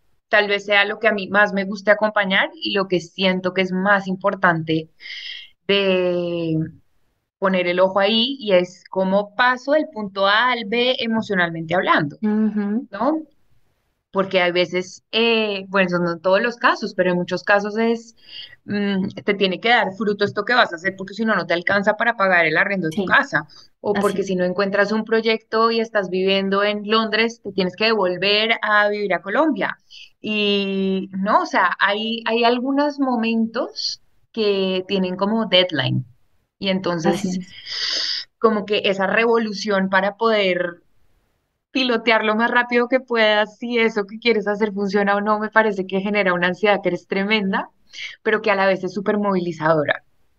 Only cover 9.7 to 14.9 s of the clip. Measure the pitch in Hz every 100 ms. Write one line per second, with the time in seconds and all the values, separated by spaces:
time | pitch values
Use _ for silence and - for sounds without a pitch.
9.7 | 302 302 214 208 196 196 214 247 240 208
10.7 | 233 247 254 233 220 214 196 170 165 165
11.7 | 180 240 311 147 - 214 214 220 208 202
12.7 | 220 285 202 254 320 302 _ _ _ _
13.7 | _ _ _ _ 190 190 185 180 175 175
14.7 | 180 185